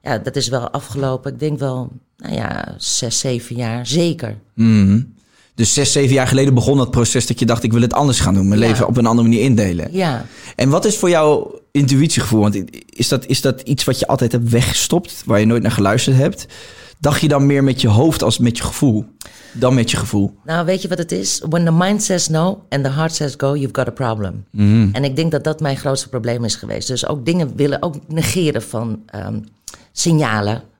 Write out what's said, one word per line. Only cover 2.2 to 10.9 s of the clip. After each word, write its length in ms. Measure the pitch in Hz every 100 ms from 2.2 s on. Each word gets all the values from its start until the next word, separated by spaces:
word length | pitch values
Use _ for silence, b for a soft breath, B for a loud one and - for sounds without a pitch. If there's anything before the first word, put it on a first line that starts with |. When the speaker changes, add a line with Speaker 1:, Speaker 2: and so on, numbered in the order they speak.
| -
Speaker 1:
ja, 420 | - 110 - - -
zes, 420 | - - 120 -
zeven 360 | 139 120 - 120
jaar, 320 | 117 117 120
zeker. 480 | 156 170 165 113 104 _
Speaker 2:
Mhm. 480 | - 113 107 98 104 135 - b b b -
Dus 180 | 113
zes, 180 | - 135
zeven 220 | 147 135
jaar 140 | 135 127
geleden 260 | 131 139
begon 240 | 120 117 139
dat 140 | 123
proces 360 | - 117 127 -
dat 120 | 120
je 60 | 117
dacht, 180 | 117
"Ik 80 | 113
wil 100 | 117
het 120 | 120
anders 260 | 117 147 120
gaan 140 | 135
doen, 140 | 98 98
mijn 120 | 107
Speaker 1:
Ja. 60 | 117
Speaker 2:
leven 200 | 110 -
op 100 | 120
een 80 | 117
andere 220 | 117 117
manier 160 | 117
indelen." 440 | 135 110 98 87 78
Speaker 1:
Ja. 340 | 180 175 120 - B B -
Speaker 2:
En 140 | 131
wat 160 | 160
is 120 | 214